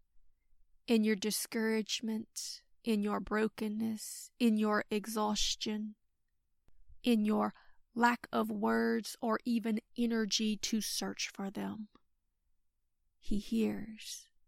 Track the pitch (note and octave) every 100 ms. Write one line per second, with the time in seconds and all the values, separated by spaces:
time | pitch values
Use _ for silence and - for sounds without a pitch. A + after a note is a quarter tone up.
0 | _ - - _ _ - - _ - A3+
1 | G#3+ G#3 G#3+ - - A#3 A3 A3 G3+ -
2 | A3 A3 - - - - - - A#3+ G#3+
3 | G#3 G3+ F#3+ G#3+ A3 - A3 G#3+ A3+ A3
4 | - - - - A#3 G#3+ G#3+ G#3 - G#3+
5 | G#3 A3 G#3+ G#3 - - A3+ G#3+ G#3+ -
6 | _ _ _ _ _ _ - - - -
7 | B3 A3+ G#3+ G#3+ G#3+ - - - _ A#3
8 | A#3+ A#3+ - A3+ A3 G#3 A3 A3+ A#3 A3+
9 | G#3+ - A#3 A3 B3 A#3 A3+ A3 - -
10 | A#3 A3+ G#3 - G#3+ G#3+ - A3 - -
11 | F#3+ G3 - - G3 G#3 G3 G#3+ G#3 _
12 | _ _ _ _ _ _ _ _ _ _
13 | _ _ - G3+ - A3+ G#3+ G#3 G#3+ G#3+
14 | - - - _